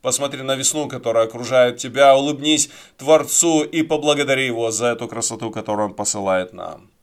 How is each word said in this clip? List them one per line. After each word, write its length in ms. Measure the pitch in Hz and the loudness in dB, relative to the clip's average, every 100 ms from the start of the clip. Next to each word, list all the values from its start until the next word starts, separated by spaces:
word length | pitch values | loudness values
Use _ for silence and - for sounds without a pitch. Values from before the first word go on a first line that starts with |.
Посмотри 400 | 127 127 139 135 | -2 -2 -4 -6
на 140 | 131 135 | -6 -2
весну, 320 | 131 151 139 | -2 -2 -6
которая 380 | 127 120 113 113 | -6 -2 0 0
окружает 500 | 120 123 131 123 123 | -4 0 4 4 0
тебя, 400 | 131 123 139 135 | -8 4 6 6
улыбнись 540 | 139 143 147 151 - - - _ | 4 -2 0 0 0 -6 -20 _
Творцу 680 | 135 156 143 - 170 160 | 4 4 4 0 2 2
и 200 | 147 165 | 0 -2
поблагодари 640 | 156 151 151 143 139 131 131 | 0 0 0 0 2 0 0
Его 260 | 117 113 | -2 -2
за 140 | 110 120 | 0 -2
эту 200 | 117 113 | -2 -6
красоту, 460 | 113 113 113 113 | -6 -8 -6 -8
которую 380 | 107 107 107 107 | -8 -6 -2 -2
Он 40 | |
посылает 580 | - 104 107 98 92 92 | -4 -6 -4 -2 -2 -2
нам. 380 | 90 87 71 - _ | -10 -14 -14 -20 _